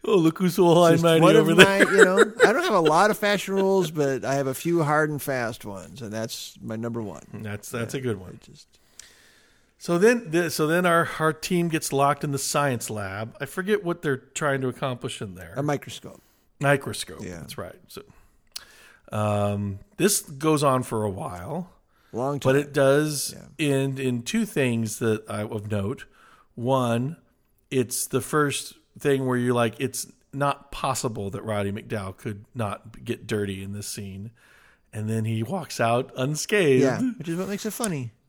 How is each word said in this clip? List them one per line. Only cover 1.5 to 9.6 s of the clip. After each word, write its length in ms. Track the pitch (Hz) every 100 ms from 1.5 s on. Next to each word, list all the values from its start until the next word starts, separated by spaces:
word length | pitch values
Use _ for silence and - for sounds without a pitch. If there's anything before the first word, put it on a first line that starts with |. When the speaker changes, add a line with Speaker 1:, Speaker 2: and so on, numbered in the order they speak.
Speaker 2:
my, 80 | 165
Speaker 1:
there. 300 | - 196 -
Speaker 2:
you 100 | 196
know, 140 | - - - -
I 80 | -
don't 120 | 254
have 80 | 359
a 60 | 202
lot 300 | 160 160 208
of 80 | 208
fashion 360 | 208 208 202
rules, 360 | 196 190 190 175
but 340 | 160 143 131
I 100 | 104
have 120 | 139 135
a 80 |
few 280 | 127 165 170
hard 280 | 147 151 151
and 100 | 147
fast 440 | - 131 113 120 110
ones, 340 | 98 82 90
and 100 | 107
that's 460 | 107 117 - - -
my 140 | 117
number 280 | 110 117 117
one. 200 | 107 73 -
Speaker 1:
That's, 340 | 104 107 104 -
that's 240 | 123 117
Speaker 2:
Yeah, 60 | 139
Speaker 1:
a 20 |
good 160 | 127 101
one. 220 | 90 113
Speaker 2:
I 20 | -
just 160 | - - _ _ _ - _ _ _ _ _